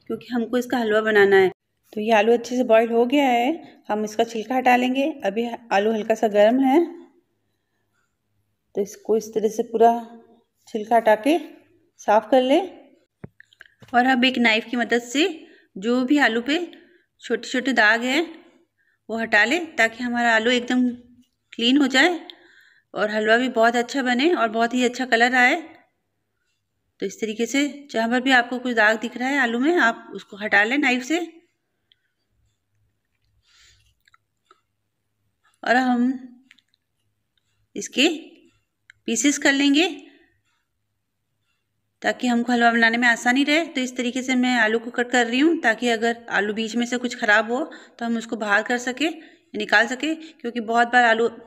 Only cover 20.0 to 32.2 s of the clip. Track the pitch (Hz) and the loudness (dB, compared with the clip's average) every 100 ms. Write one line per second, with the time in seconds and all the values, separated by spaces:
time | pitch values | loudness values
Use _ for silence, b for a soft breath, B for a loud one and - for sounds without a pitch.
20 | 247 240 233 220 226 247 240 254 247 240 | -6 -2 0 0 2 0 0 0 -2 -4
21 | - _ _ _ _ - 233 277 269 262 | -14 _ _ _ _ -4 2 2 2 2
22 | 349 320 - B B B B B B - | 2 0 -8 B B B B B B -6
23 | 208 214 214 233 254 240 233 240 240 277 | -4 -2 2 2 2 2 2 2 -2 -2
24 | 247 247 320 294 226 220 233 247 240 247 | -2 0 2 2 0 0 -2 0 -2 -2
25 | 254 226 247 254 247 330 - - _ _ | -2 2 2 4 2 2 -6 -20 _ _
26 | _ _ _ _ _ _ _ _ _ _ | _ _ _ _ _ _ _ _ _ _
27 | 196 - 214 214 226 277 285 285 - 226 | -12 -8 -8 -6 -4 -2 -4 -6 -8 -4
28 | 226 247 254 254 247 254 254 226 214 226 | -2 -2 2 2 0 -4 -4 2 2 0
29 | 240 233 254 277 233 233 294 349 233 - | -4 -8 -4 -2 -2 0 0 2 0 -2
30 | - 196 - 196 214 202 214 285 269 247 | -10 -18 -16 -12 0 0 2 0 0 -2
31 | 254 330 339 - _ _ _ _ _ _ | -2 -4 -6 -14 _ _ _ _ _ _
32 | _ _ | _ _